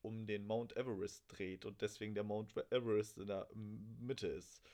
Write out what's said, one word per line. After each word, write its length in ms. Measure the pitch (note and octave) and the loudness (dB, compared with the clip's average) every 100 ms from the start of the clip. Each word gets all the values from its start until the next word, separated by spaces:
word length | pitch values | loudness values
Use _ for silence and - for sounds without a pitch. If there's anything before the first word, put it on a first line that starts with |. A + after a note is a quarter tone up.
um 240 | G#2+ A2 G#2+ | -4 -2 0
den 200 | G#2 G2+ | 0 2
Mount 300 | A2 A#2+ - | 2 2 0
Everest 480 | B2+ G2+ G2+ - - | 0 2 0 -2 -12
dreht 360 | - F#2+ F#2 | -4 -2 -2
und 160 | A2+ G#2 | -6 -2
deswegen 340 | G#2 - G#2+ | -2 0 -2
der 100 | G#2 | 0
Mount 320 | G#2 G#2 G#2+ - - | 2 0 0 -2 2
Everest 460 | B2+ A#2 G#2+ G#2+ - | 4 6 6 4 0
in 100 | G2 | -2
der 200 | G2 - | -2 -2
M-, 460 | G#2+ G#2+ A2 G#2+ A2+ | -6 -6 -6 -8 -6
Mitte 260 | A#2+ C3+ F#2+ | -4 0 0
ist. 360 | E2+ F2 - - | -2 -6 -16 -20